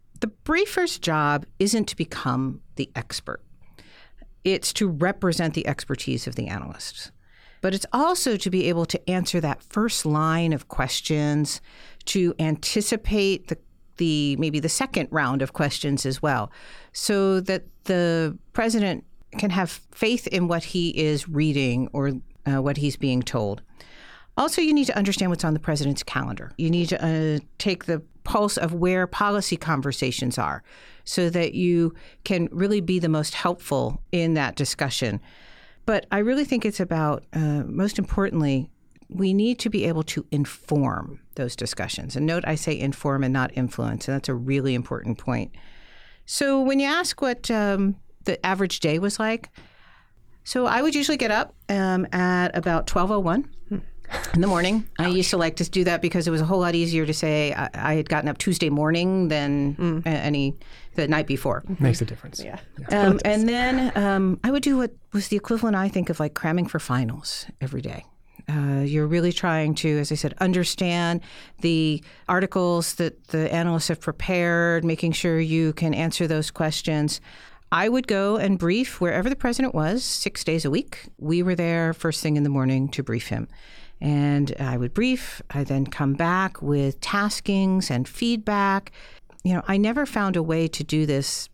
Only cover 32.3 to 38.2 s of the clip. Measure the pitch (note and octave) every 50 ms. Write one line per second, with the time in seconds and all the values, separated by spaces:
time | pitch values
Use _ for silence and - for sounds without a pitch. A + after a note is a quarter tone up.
32.3 | G3 F3 E3+ - - E3+ F#3+ G3+ G#3+ G#3 E3+ E3 F#3 F3+ E3+ E3 D#3 D3+ D3+ -
33.3 | - - - F3 F3+ - - - D3 C3 B2+ B2 B2+ - - - - F3 E3 E3
34.3 | D#3+ D#3 C#3 A#2+ - - C#3+ - - - D3 C3+ - - C3+ A2+ G2+ G#2 - -
35.3 | - - - - - - - - - - - - A3 G3 - - G3 G3+ G#3 A#3
36.3 | C4 C#4+ D4 - C4 A#3 - G#3+ G#3 - F#3 F3 E3 D#3+ D#3 D3+ C#3+ - - -
37.3 | - D#3+ D#3 D3+ D3 D3 - - A2+ E3+ F#3+ G#3 - - F#3+ - - G3